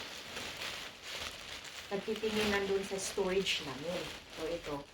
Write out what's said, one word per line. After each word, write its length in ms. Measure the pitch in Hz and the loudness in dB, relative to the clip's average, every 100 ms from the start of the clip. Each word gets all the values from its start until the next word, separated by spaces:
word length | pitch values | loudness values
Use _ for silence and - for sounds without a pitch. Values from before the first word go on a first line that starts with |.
| - - - - - - - - - - - - - - - - - - - | -6 -8 -8 -6 -6 -4 -4 -4 -6 -10 -8 -6 -6 -6 -8 -8 -8 -10 -2
Nagtitingin 560 | 196 220 214 220 214 208 | 0 2 2 4 4 6
nandun 300 | 202 196 196 190 | 6 6 4 2
sa 100 | 190 | 0
storage 680 | - - 180 190 185 - 147 | 0 2 4 6 4 2 0
namin. 320 | 135 160 175 160 - - | -2 -2 0 -2 -6 -10
So, 160 | - 160 | -4 -2
ito, 320 | 170 156 143 143 | -2 -2 -4 -4